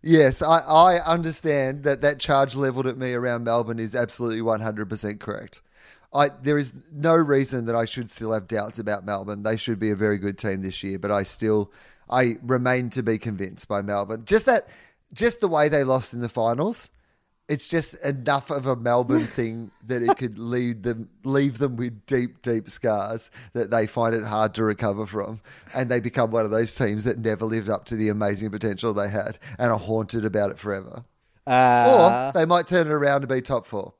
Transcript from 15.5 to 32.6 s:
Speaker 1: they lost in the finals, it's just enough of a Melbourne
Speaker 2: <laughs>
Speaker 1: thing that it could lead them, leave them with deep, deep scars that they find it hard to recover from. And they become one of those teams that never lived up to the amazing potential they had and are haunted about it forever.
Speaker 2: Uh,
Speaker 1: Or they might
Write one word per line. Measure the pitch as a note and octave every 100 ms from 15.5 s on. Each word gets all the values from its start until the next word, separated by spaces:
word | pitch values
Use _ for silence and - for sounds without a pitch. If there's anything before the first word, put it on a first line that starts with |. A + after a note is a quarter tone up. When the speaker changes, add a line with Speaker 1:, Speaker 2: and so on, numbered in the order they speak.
| D#3 D3+
Speaker 1:
they | D3
lost | C3 C3 -
in | A#2+
the | A#2+
finals, | B2 A#2 A#2+ F#3 A#3 - _ _ _ _ _ -
it's | D3+ -
just | E3 - -
enough | C#3 C3+ B2+ C#3 -
of | C#3+ C3
a | A#2+
Melbourne | A#2+ A#2+ B2 D3+
Speaker 2:
<laughs> | C#3
Speaker 1:
thing | - A#2 A2+ A2 - G#2+
that | B2
it | A#2 -
could | B2 G#2+
lead | A#2 B2 A#2+ A2+
them, | A#2+ A2+ A2+ _
leave | C3+ C#3 C#3 A2+
them | C#3 A#2
with | B2 G#2+ -
deep, | C3 A#2+ -
deep | B2 A2+ -
scars | - A#2+ G#2 G2+ A2+ - - -
that | A#2+ G2+
they | A#2 G#2+
find | - A#2
it | A2+
hard | G#2 G#2+ A2
to | A2
recover | A2 G#2 A2+ G2+ G#2
from. | G#2+ G2+ A2 - - -
And | C3+ B2
they | B2
become | A2+ C3+ A2+
one | A2+
of | G#2+
those | A2 A#2 -
teams | A#2 G#2+ A2+
that | A#2
never | A2 G#2
lived | A2 A2+ G#2
up | G2+ -
to | A2+
the | G#2+
amazing | G#2 G#2 G2 G#2+
potential | G2+ A2 G2 A2+
they | G2+ G2+
had | G#2 G2 - D3 A#2
and | A#2+
are | G#2+
haunted | G2 A2 G#2 A2+
about | G#2+ G2+ G2+
it | -
forever. | G#2 F#2+ - - - _ _ _
Speaker 2:
Uh, | - B2+ B2+ B2 B2 B3+ E3+ B2 C3+
Speaker 1:
Or | F3
they | D#3+
might | F3